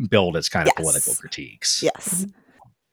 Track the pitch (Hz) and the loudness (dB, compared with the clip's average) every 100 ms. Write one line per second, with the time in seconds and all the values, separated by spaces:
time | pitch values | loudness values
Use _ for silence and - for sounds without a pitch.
0 | 113 107 90 80 - 90 - - 160 - | 2 4 4 0 0 2 2 2 0 0
1 | - - - - 135 - - - 156 - | -2 -4 -8 -12 -12 -6 -2 0 0 -2
2 | - 175 196 - _ - - _ _ | -4 -4 -4 -10 _ -20 -20 _ _